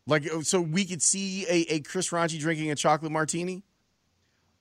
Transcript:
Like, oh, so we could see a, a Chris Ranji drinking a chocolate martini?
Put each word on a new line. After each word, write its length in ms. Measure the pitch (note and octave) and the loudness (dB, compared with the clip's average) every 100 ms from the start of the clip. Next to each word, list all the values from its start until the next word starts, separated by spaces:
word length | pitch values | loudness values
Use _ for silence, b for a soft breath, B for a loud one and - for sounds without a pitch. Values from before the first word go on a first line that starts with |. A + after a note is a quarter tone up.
| - | 0
Like, 200 | D3+ D#3 | 0 0
oh, 100 | E3 | -4
so 180 | C#3+ F#3 | 2 2
we 240 | E3 E3+ F#3 | 2 0 -2
could 160 | F3+ | 0
see 440 | - G3 G3 F#3+ F3 | 0 0 -2 -4 2
a, 280 | F3 D#3+ D#3 | 2 2 -2
a 40 | |
Chris 300 | - F#3 E3+ | -2 -4 -2
Ranji 260 | E3+ E3+ D#3+ | 0 0 0
drinking 320 | D#3 D#3 D#3 | -2 -2 -2
a 40 | C#3+ | 2
chocolate 360 | D#3+ D3+ D#3 | 2 2 2
martini? 520 | D#3 D3+ E3+ F3+ F#3 - _ _ _ _ _ _ _ _ _ | -2 0 -2 -4 -6 -12 _ _ _ _ _ _ _ _ _